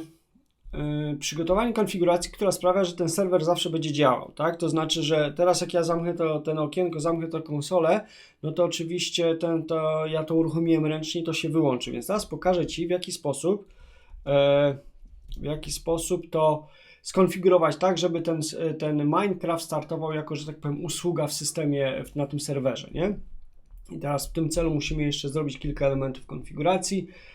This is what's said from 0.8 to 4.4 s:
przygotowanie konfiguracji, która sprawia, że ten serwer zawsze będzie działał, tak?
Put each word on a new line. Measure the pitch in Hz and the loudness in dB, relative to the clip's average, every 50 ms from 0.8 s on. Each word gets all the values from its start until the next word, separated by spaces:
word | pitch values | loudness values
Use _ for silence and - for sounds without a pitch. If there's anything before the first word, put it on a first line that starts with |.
| 147 151 147 151 151 147 147 147 | -4 -2 -2 -2 -4 -4 -4 -6
przygotowanie | - - 151 156 160 165 185 208 240 240 220 | -6 -6 -4 -2 0 0 2 2 2 0 0
konfiguracji, | 226 208 190 - 185 175 175 175 180 - - | 0 0 0 0 2 4 4 4 4 0 -4
która | - - 208 190 | -6 -2 0 0
sprawia, | 175 - - 180 180 196 196 | 0 2 2 2 4 4 2
że | 175 170 | 0 0
ten | - 175 165 | -2 -2 0
serwer | 165 208 196 185 180 170 156 | 0 0 2 4 4 4 4
zawsze | 165 175 170 - 175 | 2 2 2 0 -2
będzie | 160 165 156 156 143 | -2 -2 -2 0 2
działał, | 143 147 131 123 - - - | 4 6 6 4 4 0 -6
tak? | - - | -4 -2